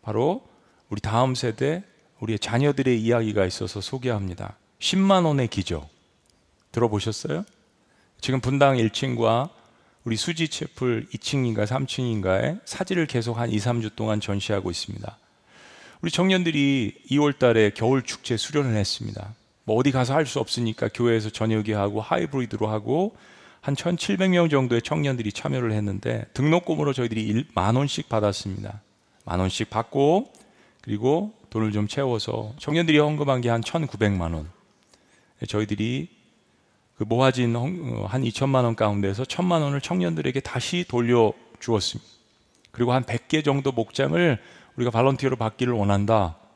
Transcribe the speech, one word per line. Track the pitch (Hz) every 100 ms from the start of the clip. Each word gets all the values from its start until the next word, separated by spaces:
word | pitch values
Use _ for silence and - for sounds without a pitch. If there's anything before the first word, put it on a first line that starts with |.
바로 | - 107 135 220 - _ _ _ _
우리 | 104
다음 | 120 113 127
세대, | 123 123 110 135 170 202 _ _ _
우리의 | 110 107
자녀들의 | - 117 143 135 131 120
이야기가 | 110 120 110 104 92
있어서 | - 98 104
소개합니다. | 92 135 123 110 95 90 95 - _ _
십만 | - 190 196 190
원의 | 170 143 120
기적 | - 92 82 76 _ _ _ _ _ _ _ _
들어보셨어요? | - 117 104 110 104 - 151 208 _ _ _ _ _ _ _
지금 | - 131
분당 | 127 139 139 131
일 | 113
층과 | - 135 120 113 113 147 - _ _ _ _
우리 | - 113
수지 | - 165 160
채플 | - 147 - 127 113 -
이 | -
층인가 | - 139 127 110 104
삼 | 127 135
층인가에 | - 123 110 95 92 131 185
사지를 | - - - 185 156
계속 | 123 113 113
한 | 117
이, | 107
삼 | 110 120
주 | 110
동안 | - 110 107
전시하고 | 104 98 - 101 95
있습니다. | 85 - - - - _ _ _ - - - - -
우리 | -
청년들이 | - 185 185 175 151 139 135 107 - -
이월 | 139 147
달에 | 139 127 110 104
겨울 | - 117 135
축제 | - - - 113
수련을 | - 147 135 107
했습니다. | 98 - 107 101 101 110 _ _
뭐 | - 110
어디 | 139
가서 | 131 120
할 | 139
수 | 147 143
없으니까 | 117 - 117 107 113
교회에서 | - 120 113 107
저녁에 | - 110 110 107
하고 | 107 101 107
하이브리드로 | 110 175 170 139 120 104 107
하고 | 107 107 143 196 - - - - -
한 | - 143
천칠백 | 175 175 - 196 190
명 | 180 170
정도의 | 143 127 117
청년들이 | - 151 143 127 107
참여를 | - 143 135 120
했는데 | 107 104 98 117 117 -
등록금으로 | - 143 170 175 156 147
저희들이 | 131 120 110 107
일, | 110 -
만 | - 104 120
원씩 | 139 - -
받았습니다. | 110 104 98 101 95 101 104 _ _ _ _ -
만 | 87
원씩 | 92 - 110
받고 | 107 113 143 143 180 269 - - _ _ _
그리고 | - 104 123 156 208 - _
돈을 | 113 110
좀 | 104 104
채워서 | - 139 117 - 110 110 131
청년들이 | - 156 165 147
헌금한 | 151 151 143 127
게 | 120
한 | 117
천구백만 | 110 165 147 101 107 98 85
원. | 82 78 - _ _ _ _ _ _ _ _ 110
저희들이 | 107 107 104 113 131 165 _ _ _ _ _ _ _ _ _
그 |
모아진 | 110 117 131 123 120 117
헌-, | 127 180
어, | 147 113 98
한 | 131
이천만 | 131 - 139 135
원 | 120 117
가운데서 | 107 101 98 98
천만 | 131 - 180 170
원을 | 143 139
청년들에게 | - 185 175 160 143 131
다시 | - 131 - 175 175
돌려주었습니다. | 120 120 120 110 - - - - 110 - - - _ _ _ _ _ _
그리고 | - 120
한 | 127
백 | 123 117 _
개 | 156
정도 | 147 139 139
목장을 | 123 113 - 139 160 175 120 - - - -
우리가 | 123
발런티어로 | 113 131 135 131 127
받기를 | 113 - 123
원한다. | 120 101 101 101 110 90 82 _